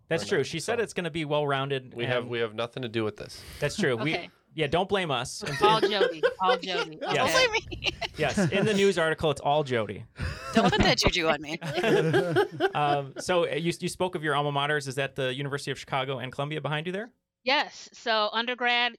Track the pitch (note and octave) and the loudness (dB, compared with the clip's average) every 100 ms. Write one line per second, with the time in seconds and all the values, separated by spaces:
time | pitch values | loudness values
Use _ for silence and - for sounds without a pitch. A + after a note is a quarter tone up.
0 | - D#3+ G#3 F3+ B2+ D#3+ - A#3 G3+ - | -4 -4 0 0 0 -4 -4 -2 -2 -4
1 | E3+ D#3+ D3 D3 D3 C3+ C#3 C#3 B2+ A#2+ | -6 -4 -2 0 0 0 -2 -4 -6 -6
2 | A#2 B2 A#2+ A#2+ A#2 G#2+ A#2 - B2 A2+ | -2 -2 -2 -2 -2 -2 -4 -4 -4 -2
3 | G#2+ - - - - - C#3+ - E3 A#2+ | -2 -4 -12 -16 -16 -4 -4 0 2 2
4 | C#3+ F3 - _ _ D3+ C#3+ D#3+ F#3+ G3 | 0 -2 -4 _ _ -4 0 0 2 0
5 | F3 B2+ C3 - - C#3 G#4 A4 G4+ D#4+ | 0 -2 -4 -8 -6 4 6 6 4 4
6 | B4 - C5 B4+ - - - - - - | 2 2 0 2 2 2 0 -4 -4 -6
7 | - - - C5 B4+ G#4+ - - - - | -2 0 4 4 4 2 -4 -8 -6 -6
8 | - - C#3+ A#2+ E3+ F#3+ G#3+ G3 G3 F#3 | -8 -2 0 2 2 2 2 4 4 4
9 | D#3+ D#3 D#3+ C#3 C#3+ D3+ C#3+ A#2+ G#2 F#2+ | 2 2 0 0 2 2 2 0 -2 -6
10 | A#2 - - - - A3+ A#3 G#4+ F#4 A#3+ | -12 -8 -6 -6 0 4 4 6 4 4
11 | - F#3 D#3+ D3 D3+ D#3 E3 E4+ F4+ - | 2 2 2 0 -2 -8 -6 -2 2 4
12 | D#3+ G4 - F4+ F4+ A#3+ F#4+ - D3 C#3+ | 4 2 2 2 0 0 -2 2 2 0
13 | C#3 - - F3+ E3+ D3 E3+ E3 F3 - | -2 -6 0 2 2 0 -2 -2 -4 -2
14 | F#3 E3+ D3+ C#3+ D3 C#3+ C#3+ D3+ C3+ B2+ | -4 -2 0 0 2 0 0 0 -2 -4
15 | C3+ - C3 B2+ C#3+ C#3 C#3+ C3 - C#3+ | -4 -2 -2 -2 -4 -6 -6 -8 -4 -4
16 | C3 C3 B2+ - C#3+ D3+ C3 D3+ E3 F#3+ | -2 -4 -6 -6 -6 -4 -4 -4 -4 -8
17 | A#3 _ _ _ B3 C#4+ G3 - - - | -8 _ _ _ -2 0 -2 -8 -20 -10
18 | B3 A3 G#3 A3 A#3+ B3 A#3+ A#3+ A#3+ | -2 0 0 -2 -4 -2 0 2 0